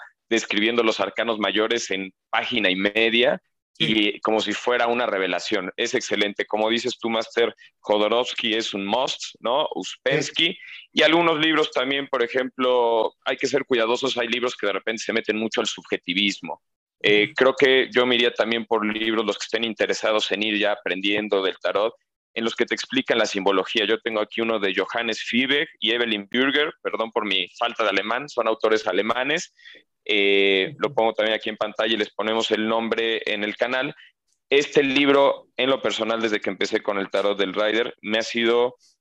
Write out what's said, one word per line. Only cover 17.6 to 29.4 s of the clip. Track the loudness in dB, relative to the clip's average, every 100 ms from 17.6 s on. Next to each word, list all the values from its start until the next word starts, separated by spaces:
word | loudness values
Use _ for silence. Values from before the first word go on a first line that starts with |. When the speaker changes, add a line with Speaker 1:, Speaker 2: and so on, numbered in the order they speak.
| 4 4 2
Speaker 1:
yo | 2 2
me | 4
iría | 2
también | 0 -2 -2 -2
por | -2
libros, | 0 -2 -2 0
los | 0 -4
que |
estén | -4 -4
interesados | -4 -2 -2 0 0 0 0
en | -2
ir | 0 0
ya | 0
aprendiendo | -2 -4 -2 0 0 0 0
del | 0 -2
tarot, | -2 0 0 -4 _ _ _
en | -6 -4
los | -2
que | -2
te |
explican | -4 -4 -2 0 0
la | 0
simbología. | 0 2 2 0 0 0
Yo | 0
tengo | -2 -4
aquí | -4 -4
uno | -2 0
de | 0 -2
Johannes | -2 -2 -4 -4
Fiebig | -2 0 2 0 -2 -4
y | -2
Evelyn | 0 0 -2 -2
Bürger, | 0 0 2 -2 -4
perdón | -6 -4 -4
por | -4 -2
mi | -2 -4 -4
falta | -6 -2
de | 0
alemán, | 0 0 -4 -4
son | -4 -2
autores | 0 2 2 0
alemanes. | 0 0 -2 -2 -4